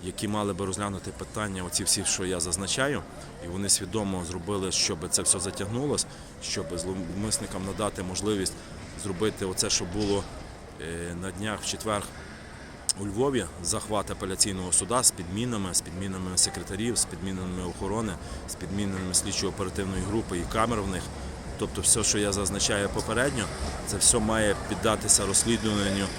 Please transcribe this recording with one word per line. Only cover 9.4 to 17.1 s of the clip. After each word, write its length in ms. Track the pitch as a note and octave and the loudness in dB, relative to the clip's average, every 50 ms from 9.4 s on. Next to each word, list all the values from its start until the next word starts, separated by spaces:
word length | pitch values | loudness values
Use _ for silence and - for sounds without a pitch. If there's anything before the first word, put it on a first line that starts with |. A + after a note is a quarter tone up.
| G#2 | -2
оце, 240 | F#2 F#2 - - G2+ | -2 0 0 0 2
що 160 | - - G#2 | 2 0 0
було, 380 | F2 F2 G#2+ G#2+ G2+ G2+ G2 F2+ - - - - - - - - - - - | 0 0 0 2 4 4 2 2 -2 -8 -12 -12 -12 -14 -14 -14 -16 -12 -10
е, 340 | - D#2+ E2+ E2+ E2+ F2 F2 F2 | -8 -6 -6 -4 -4 -6 -6 -6
на 100 | F2+ F#2+ | -6 -6
днях 300 | F2+ F2+ G#2 A2 G#2+ F#2+ | -6 -4 -4 -4 -4 -2
в 40 | - | -4
четвер 380 | - - F#2+ - A2 G#2+ G#2 F#2+ - - - - - - - - - - - - - - - - - - - | -4 -4 -2 -2 0 0 0 0 -4 -10 -12 -12 -12 -12 -12 -14 -14 -14 -14 -14 -14 -14 -4 -2 -2 -2 0
у 60 | G2+ | -2
Львові, 400 | G#2 F#2 G#2+ B2+ C#3+ C3+ A#2 F#2 D#2+ C#2+ D#2+ E2+ | -2 2 2 2 4 4 2 0 0 -6 -6 -2
захват 480 | E2+ - G#2+ - - G#2+ G2+ F#2 - | 0 0 0 0 0 0 0 2 0
апеляційного 600 | G2 - - F#2+ F#2+ F2+ - G#2+ F#2+ F#2 F#2 F2+ | -4 -4 -2 -2 2 2 2 2 2 -2 0 2
суда 320 | E2+ - A2 F#2 A#2 B2+ - | 4 2 4 4 2 6 6
з 80 | - | 6
підмінами, 600 | - - F2+ E2+ F#2 G#2 A#2+ B2 A#2+ G#2+ G2 F#2 E2+ | 4 4 -6 -4 -2 -2 0 0 0 0 0 2 0
з 80 | - | 0
підмінами 560 | - - E2 F#2 G2 G2 F#2+ F#2 F#2 F#2 F#2 | -2 -2 -6 -4 -4 -2 -2 -2 -2 0 2
секретарів, 600 | F2 - - - F#2+ E2+ - F#2+ F#2+ A2 A#2+ A2 | 4 4 4 2 -4 -6 -4 -2 0 0 2 2
з 80 | F#2+ - | 2 0
підмінами 580 | - | 0